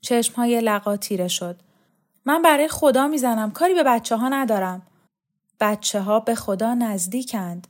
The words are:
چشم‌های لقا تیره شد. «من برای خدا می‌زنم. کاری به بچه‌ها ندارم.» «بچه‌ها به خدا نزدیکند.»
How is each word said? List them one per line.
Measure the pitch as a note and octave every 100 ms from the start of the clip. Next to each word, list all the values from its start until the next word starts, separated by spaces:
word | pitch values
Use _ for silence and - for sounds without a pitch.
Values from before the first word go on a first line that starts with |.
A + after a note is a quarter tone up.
چشم‌های | - A#3+ A#3 - A#3+ A#3
لقا | A3+ G#3 G3+ G3+
تیره | - G3 F3+
شد. | F3 F3+ F3 _ _ _ _ _ _ -
«من | D#4
برای | E4+ D4 D4+
خدا | - D4+ B3+ C#4+
می‌زنم. | D4+ B3+ A3+ G#3+
کاری | - F4
به | F4+
بچه‌ها | C#4 A#3 A3+ A3+ B3
ندارم.» | C4+ C4 G#3+ F#3+ F#3 - _ _ _ _ _ _ _
«بچه‌ها | G#3+ G#3 - G#3 F#3+ G#3+
به | A3+ A3+
خدا | - G3 A3
نزدیکند.» | A#3+ A#3 G3 F3+ A#3 B3 A3+ F3+ F3 -